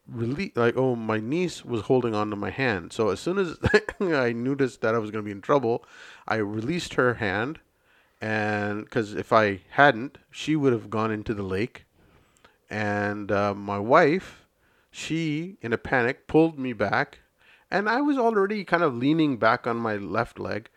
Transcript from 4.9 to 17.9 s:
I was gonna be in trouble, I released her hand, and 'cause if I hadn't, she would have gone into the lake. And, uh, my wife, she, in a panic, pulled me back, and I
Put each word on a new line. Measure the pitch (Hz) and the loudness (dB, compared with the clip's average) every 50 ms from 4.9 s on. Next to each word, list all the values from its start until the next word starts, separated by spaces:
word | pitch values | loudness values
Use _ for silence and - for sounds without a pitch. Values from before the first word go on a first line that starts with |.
| 113 | 0
I | 117 | 0
was | 107 107 | -2 -4
gonna | 104 110 104 | -6 -6 -6
be | 104 | -6
in | 101 98 | -8 -6
trouble, | - - 147 143 123 113 117 120 - - - - - - - - - - | -2 0 2 2 2 2 0 -2 -4 -10 -20 -20 -20 -20 -20 -12 -6 -4
I | - | -2
released | 113 107 101 107 110 110 127 170 175 - - - | -2 -2 -2 -4 -4 -4 -2 -2 -4 -4 -2 0
her | - 131 123 117 | 2 2 2 2
hand, | 117 117 101 92 101 113 135 160 - _ _ _ _ _ _ _ _ _ _ _ _ | 0 0 0 0 0 -2 -4 -6 -10 _ _ _ _ _ _ _ _ _ _ _ _
and | - 110 110 110 104 107 107 104 104 104 104 107 107 - | -6 -4 -2 0 0 0 0 -2 -2 -2 -4 -6 -8 -6
'cause | - 127 110 101 104 | -4 -4 -4 -4 -4
if | - 101 - | -8 0 4
I | 123 110 110 104 98 92 - - | 4 4 6 4 2 -2 -8 -2
hadn't, | - - 139 147 127 110 120 143 - - _ _ | 2 6 6 6 6 4 -2 -10 -12 -16 _ _
she | - - - - 156 | -16 -8 -4 -2 0
would | 156 139 135 120 | 2 4 4 2
have | 113 104 107 | 2 0 -4
gone | 104 110 110 110 | -2 -2 0 0
into | 110 107 104 - 113 | -2 -4 -4 -6 -6
the | 101 98 | -4 -4
lake. | 95 95 95 113 123 - - - _ _ _ _ _ _ _ _ _ _ _ - - _ _ _ - | -4 -2 -2 -2 -4 -6 -10 -20 _ _ _ _ _ _ _ _ _ _ _ -20 -20 _ _ _ -10
And, | - 104 107 104 104 104 104 104 101 104 104 98 | -6 -4 -2 -2 -2 0 -2 -2 -4 -4 -4 -2
uh, | 107 98 101 101 101 | 0 2 2 0 -2
my | 101 101 101 101 101 | -4 -4 -6 -4 -4
wife, | 101 113 135 160 175 143 160 190 - - - - _ _ _ _ _ _ _ _ _ _ | 0 4 6 6 6 6 4 0 -2 -8 -16 -20 _ _ _ _ _ _ _ _ _ _
she, | - - - - 151 165 165 156 147 151 165 185 196 - | -16 -14 -10 -6 -4 -4 -2 -2 -4 -4 -6 -8 -10 -10
in | - 117 117 | -6 -4 -4
a | 113 | -4
panic, | - - - 131 117 120 139 - _ - | -2 0 0 2 2 2 0 -4 _ 2
pulled | - 156 160 165 160 139 | 4 4 4 4 2 -2
me | 131 131 123 | -6 -6 -4
back, | 101 107 98 95 117 143 - - - _ _ _ _ _ _ - _ _ _ | -2 -2 0 2 0 0 -2 -6 -16 _ _ _ _ _ _ -20 _ _ _
and | - 180 208 | -2 -2 0
I | 214 | 2